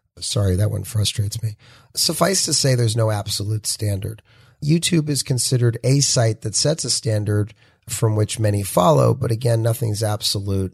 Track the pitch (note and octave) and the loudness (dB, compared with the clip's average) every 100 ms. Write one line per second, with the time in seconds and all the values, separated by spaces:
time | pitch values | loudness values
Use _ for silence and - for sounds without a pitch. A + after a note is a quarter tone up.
0 | _ - - A2+ G2+ F2+ G#2 G2+ F#2+ G#2+ | _ -14 -6 -2 0 2 0 -2 -6 -4
1 | G2+ - G2+ - G#2+ - - - _ - | -2 -2 -4 -4 -8 -8 -20 -20 _ -4
2 | - D#3+ F3+ F#3+ - D3+ C#3 B2 A#2 A2+ | -2 0 0 2 0 0 2 2 2 2
3 | A2 G#2 G#2 - G2+ A2 - - G#2 G2 | 0 0 -4 -6 -4 -4 -4 -4 -4 -4
4 | F#2+ A2 _ _ - - D3 E3 - E3 | -6 -12 _ _ -20 -8 0 2 2 0
5 | D3+ C#3 - B2+ - B2+ A#2+ A#2 B2+ C#3 | 0 -2 -2 -2 0 2 2 2 2 2
6 | C3+ - A2+ G#2+ A2 - D3 D#3+ B2 - | 2 2 2 0 -4 -2 0 -2 -2 -4
7 | A2+ G#2+ G#2 G#2 G#2 - _ _ - - | 0 -2 0 0 0 -6 _ _ -10 -2
8 | A2+ G#2+ G#2+ - G#2+ G#2 G2+ - F3+ C#3+ | 0 2 0 0 0 0 0 2 4 6
9 | A#2+ B2+ B2 A2+ B2 A2+ A2+ A2+ A#2 G#2 | 4 2 0 0 0 2 0 0 -2 -2
10 | G#2+ G#2 - G#2 G2+ G2 F#2 | -2 -2 -4 -4 -2 -2 -2